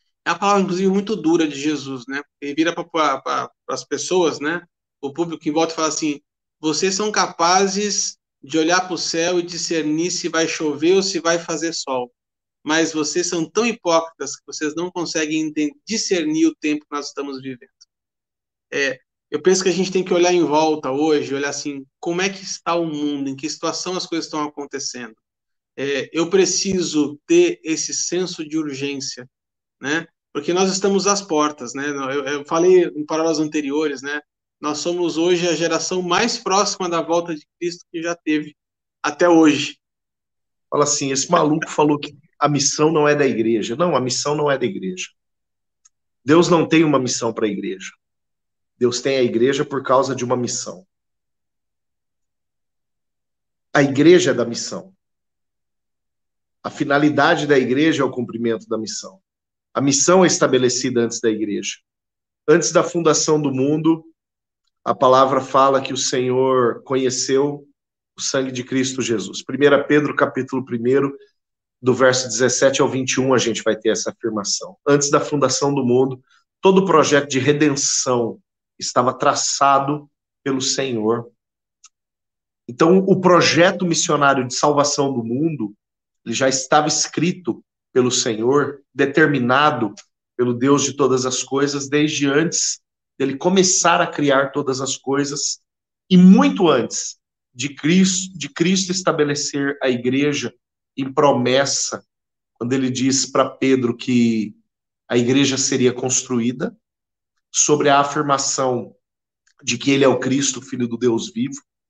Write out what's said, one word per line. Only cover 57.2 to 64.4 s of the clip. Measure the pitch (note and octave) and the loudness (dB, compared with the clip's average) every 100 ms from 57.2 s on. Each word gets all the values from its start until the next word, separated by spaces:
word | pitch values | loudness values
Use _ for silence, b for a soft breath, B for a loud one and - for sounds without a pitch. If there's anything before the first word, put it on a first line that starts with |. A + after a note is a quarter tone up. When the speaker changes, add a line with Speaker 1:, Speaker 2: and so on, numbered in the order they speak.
| D3+ E3 D3 | 2 2 2
Speaker 2:
da | C#3 | 2
igreja | A#2 C3+ D#3+ C#3+ | 2 2 2 2
é | B2+ | -2
o | |
cumprimento | B2+ A#2+ A#2 A#2 A2 - | -4 -8 -4 -2 -4 -4
da | A2 | -6
missão. | A2 - F#2+ - _ _ _ _ _ | -6 -10 -12 -20 _ _ _ _ _
A | - | -2
missão | C#3 C3 - F#3 | 0 2 4 6
é | E3+ | 6
estabelecida | - C#3+ B2+ B2 - C3+ A#2+ | 4 2 4 2 0 -2 0
antes | A#2 - | -2 -2
da | A#2 | -2
igreja. | G#2+ G#2 G2 G2 - _ _ _ _ _ _ - | -2 -4 -4 -6 -12 _ _ _ _ _ _ 2
Antes | E3 D3+ | 2 4
da | E3 | 0
fundação | - F3 D#3+ D3 - D#3 | 0 0 0 0 2 0
do | C#3+ | 0
mundo, | B2+ C#3 D#3 D#3+ E3 - _ _ _ | 0 0 2 2 0 -2 _ _ _